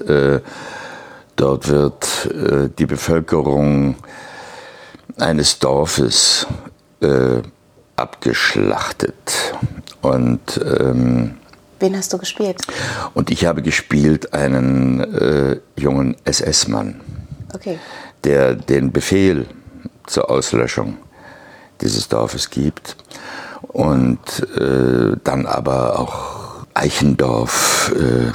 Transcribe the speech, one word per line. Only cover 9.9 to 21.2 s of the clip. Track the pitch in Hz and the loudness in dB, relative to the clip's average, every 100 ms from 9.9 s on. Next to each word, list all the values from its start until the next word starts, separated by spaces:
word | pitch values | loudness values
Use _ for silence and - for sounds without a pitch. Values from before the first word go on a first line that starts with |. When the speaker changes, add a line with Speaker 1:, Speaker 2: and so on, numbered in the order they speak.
| - | -4
Speaker 1:
Und, | 67 65 60 60 - - | 0 2 2 0 -4 -4
ähm, | - - 65 62 62 120 113 - - - - - | 0 2 2 2 2 2 0 -6 -18 -20 -20 -2
Speaker 2:
Wen | 190 196 | 0 0
hast | 185 | -4
du | 185 | -6
gespielt? | 185 - 208 180 - - - - - | -6 -4 -4 -4 -8 -6 -6 -6 -6
Speaker 1:
und | - - | -4 -2
ich | - 85 | 0 0
habe | 82 | 0
gespielt | 80 - - 76 76 76 - | 0 -2 0 4 4 4 0
einen, | 73 69 65 65 65 65 64 64 | -2 2 2 2 2 2 2 0
äh, | - 60 76 67 65 - - | 0 2 4 2 0 -6 -4
jungen | 69 69 67 58 | 0 2 0 -2
S-S-Mann, | - - - - - 53 52 - - - - - - | -4 -2 0 0 0 -2 -4 -8 -14 -14 -14 -14 -14
Speaker 2:
Okay. | 190 - 160 - - - - | -12 -8 -10 -12 -18 -18 -4
Speaker 1:
der | 71 71 65 62 | 2 4 4 2
den | - 69 67 | 0 2 2
Befehl | 71 - 98 95 78 58 - - - - - - | 0 2 4 4 2 -2 -10 -20 -18 -18 -18 -6
zur | - - | -2 0
Auslöschung | 65 - 57 60 - 53 50 - - | 0 0 0 0 -2 -6 -8 -16 -20